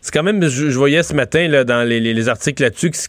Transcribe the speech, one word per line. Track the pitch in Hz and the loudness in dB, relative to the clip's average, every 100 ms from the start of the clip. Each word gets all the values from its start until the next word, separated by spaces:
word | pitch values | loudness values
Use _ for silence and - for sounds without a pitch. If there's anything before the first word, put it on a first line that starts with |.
c'est | - | -6
quand | 151 | -2
même, | 175 214 | 0 0
je, | 165 127 147 | 0 0 -2
je | 127 | 2
voyais | 143 160 | 2 2
ce | 165 | 0
matin | 147 120 156 175 | -2 0 0 2
là, | 143 | 2
dans | 123 120 120 | 2 0 0
les, | 117 | 0
les, | 113 | 0
les | 113 113 | 0 -2
articles | 113 - 139 | -2 -4 -2
là-dessus, | 127 - 170 - | -2 0 -4 -4